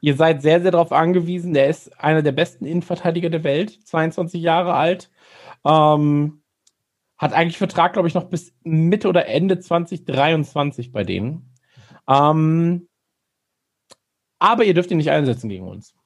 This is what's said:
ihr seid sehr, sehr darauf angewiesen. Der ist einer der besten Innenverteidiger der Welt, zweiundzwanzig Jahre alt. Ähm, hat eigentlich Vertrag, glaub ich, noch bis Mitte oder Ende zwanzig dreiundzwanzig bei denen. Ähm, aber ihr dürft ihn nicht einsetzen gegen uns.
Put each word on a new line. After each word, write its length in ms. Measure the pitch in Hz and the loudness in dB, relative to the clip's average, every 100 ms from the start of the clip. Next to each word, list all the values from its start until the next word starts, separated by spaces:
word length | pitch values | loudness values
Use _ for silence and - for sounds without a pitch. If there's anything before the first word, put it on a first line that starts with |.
ihr 140 | 147 | 0
seid 280 | 139 160 156 | 2 2 2
sehr, 180 | 143 165 | 2 2
sehr 80 | 180 | 2
darauf 220 | 170 165 | 2 2
angewiesen. 600 | 139 165 180 170 180 175 | 2 2 0 -2 -6 -2
Der 140 | 147 139 | 0 2
ist 300 | 165 - _ | 0 -10 _
einer 220 | 147 160 | 0 2
der 100 | 151 | 0
besten 340 | 135 175 - 147 | -2 -4 -6 -6
Innenverteidiger 640 | 170 165 175 175 170 170 | -6 -4 -4 -4 -2 -4
der 140 | 165 | -4
Welt, 260 | 156 143 208 - | -2 -2 -4 -10
zweiundzwanzig 580 | _ 165 160 165 170 175 | _ -2 -2 -2 -6 -4
Jahre 320 | 165 165 180 | 0 0 0
alt. 360 | 160 160 190 - _ _ - - - | 0 0 -2 -8 _ _ -20 -20 -6
Ähm, 760 | 147 156 151 151 147 147 147 151 _ _ _ _ _ _ _ _ | 2 4 4 4 2 0 -2 -6 _ _ _ _ _ _ _ _
hat 160 | 151 | -2
eigentlich 260 | 156 170 165 | 0 -2 -2
Vertrag, 360 | 190 - 170 | -6 0 0
glaub 120 | 202 170 | 2 -2
ich, 80 | |
noch 140 | 175 170 | -2 -6
bis 240 | 175 - _ | -10 -10 _
Mitte 460 | - 160 160 208 208 | -4 0 2 0 2
oder 180 | 175 - | 0 2
Ende 320 | 147 190 180 | 0 0 -2
zwanzig 460 | - 170 175 180 | 0 -2 -2 -10
dreiundzwanzig 880 | - 131 147 165 147 - 143 - 120 | -6 0 2 2 -2 -2 -4 -4 -10
bei 100 | 107 | -6
denen. 480 | 92 92 110 160 - _ _ _ - - - | -4 -4 -6 -8 -14 _ _ _ -20 -20 0
Ähm, 760 | 139 147 156 156 160 170 175 170 _ _ _ _ _ _ _ _ _ _ _ _ _ _ _ | 2 4 2 2 0 0 -2 -8 _ _ _ _ _ _ _ _ _ _ _ _ _ _ _
aber 260 | 196 233 | 0 2
ihr 100 | 220 | 2
dürft 180 | 170 175 | 2 2
ihn 60 | 170 | -2
nicht 120 | 151 | 0
einsetzen 380 | 151 139 117 113 | 2 0 -2 -6
gegen 180 | 95 92 | -12 -14
uns. 280 | 95 - _ | -16 -20 _